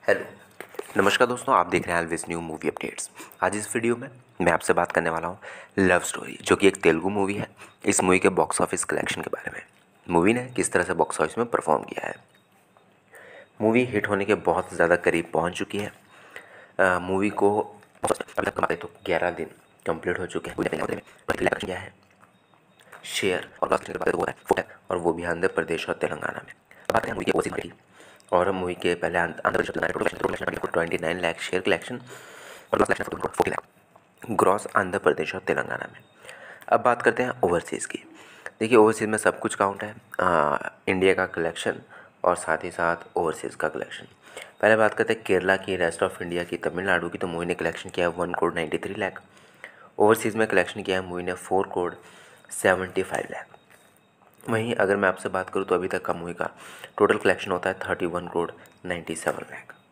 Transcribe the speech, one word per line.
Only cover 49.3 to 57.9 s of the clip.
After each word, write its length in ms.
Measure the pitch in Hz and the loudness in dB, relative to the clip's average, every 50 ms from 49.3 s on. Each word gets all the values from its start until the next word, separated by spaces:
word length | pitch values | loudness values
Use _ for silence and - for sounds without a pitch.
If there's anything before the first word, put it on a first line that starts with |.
| _ - - - _ _ - - - - - - _ - | _ -20 -20 -20 _ _ -20 -20 -20 -20 -20 -18 _ 2
Overseas 360 | 101 104 113 110 - 110 101 | 6 6 6 4 2 -4 0
में 120 | 110 110 | 0 0
collection 360 | 107 - 95 90 - - 107 95 | 2 4 2 2 2 -2 -8 -4
किया 180 | 98 92 95 | -2 -2 -2
है 60 | 95 | -2
मूवी 160 | 92 90 90 90 | -4 -8 -6 -4
ने 100 | 90 90 | -6 -6
फ़ोर 340 | 90 - - 92 95 98 | -6 -4 0 0 0 0
करोड़ 260 | 98 - 92 90 85 82 - - - - - - - - - _ - | 0 -2 -2 -2 -4 -6 -10 -20 -20 -20 -20 -20 -20 -20 -20 _ -16
सेवेंटी 520 | - - - 101 92 90 92 90 - 95 90 | -12 2 4 4 4 4 2 -4 -4 -4 -4
फ़ाइव 240 | - - - - - | -2 -4 -6 -6 -6
लाख। 160 | - - - _ - - _ _ - _ _ _ _ _ _ _ _ _ _ _ _ _ - - | -10 -14 -14 _ -20 -20 _ _ -20 _ _ _ _ _ _ _ _ _ _ _ _ _ -6 -2
वहीं 260 | 117 110 110 120 113 | -2 -2 0 -2 0
अगर 200 | - 107 95 101 | 0 2 2 2
मैं 140 | 101 101 92 | 4 2 2
आपसे 200 | 92 - - 101 | 0 0 -6 -4
बात 200 | 92 92 92 - | -4 -4 -4 -2
करूँ 160 | - 92 95 | -4 -4 0
तो 100 | - 90 | 2 0
अभी 120 | 87 90 | 0 0
तक 180 | 92 - 92 - | -2 -4 -4 -4
का 80 | - 87 | -4 -6
मूवी 200 | 87 82 87 87 | -6 -6 -10 -6
का 160 | - 85 82 - - - - - - - - _ | -6 -6 -8 -8 -14 -20 -20 -18 -18 -20 -14 _
total 200 | - 104 98 101 | 2 4 4 4
collection 340 | 104 - 101 90 - - 104 | 4 4 2 2 2 0 -2
होता 180 | 92 90 - 95 | -2 -2 0 -2
है 100 | 92 - | -4 -4
थर्टी 260 | - - | -4 -4